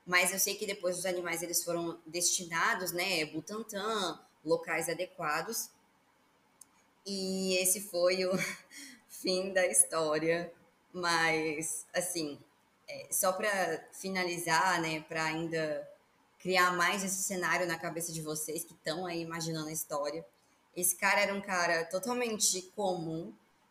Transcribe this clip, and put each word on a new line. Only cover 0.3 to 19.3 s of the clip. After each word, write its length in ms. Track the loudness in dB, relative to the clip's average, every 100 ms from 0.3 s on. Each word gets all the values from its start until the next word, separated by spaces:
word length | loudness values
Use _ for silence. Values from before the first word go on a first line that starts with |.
eu 80 | 2
sei 160 | 0 0
que 100 | -2
depois 320 | -2 -2 0
os 80 | -2
animais, 380 | -2 -2 -4
eles 180 | -2 -2
foram 380 | 0 -2 -2 -6
destinados, 840 | -8 -2 0 0 -2 0 2 0 -2
né, 340 | -2 0 0 -2
Butantan, 960 | -4 -8 -10 -8 -6 -2 -2 -2 -4 -14 _
locais 440 | 0 0 0 -2 -2
adequados. 840 | -2 -4 -4 -2 -2 -2 -4 -6 _ _ _ _ _ _ _ _ _ -20 _ _ _ -10
E 480 | -6 -2 0 2 2
esse 220 | 2 0
foi 420 | -2 2 2 4
o 80 | 2
<laughs> 760 | 0 -2 -6 -14 -18 -18 -20 -20 -8 -2
fim 260 | -2 0
da 140 | 2 2
história. 840 | 4 2 2 2 2 2 0 0 -12 _ _ _
Mas, 920 | -4 2 4 4 2 0 -2 -4 -6 -4
assim, 460 | -4 -2 -2 -4 -8 -18 _ _ _ -14
é, 200 | -14 -4
só 220 | 2 2
pra 520 | 2 0 2 0 -2 -6
finalizar, 880 | -10 -4 0 0 0 2 4 4 2
né, 200 | 0 -2
pra 240 | 4 6
ainda 640 | 6 2 0 0 0 -2 -6 -14 _ _ _ _
criar 320 | 0 6 6
mais 300 | 6 2 2
esse 200 | -2 -2
cenário 440 | -2 -2 0 2 0
na 120 | -2
cabeça 340 | -4 -6 -6
de 100 | -6
vocês 420 | -4 -6 -4 -6
que 100 | -8
tão 300 | -10 -6 -4 -4
aí 140 | -4
imaginando 480 | -4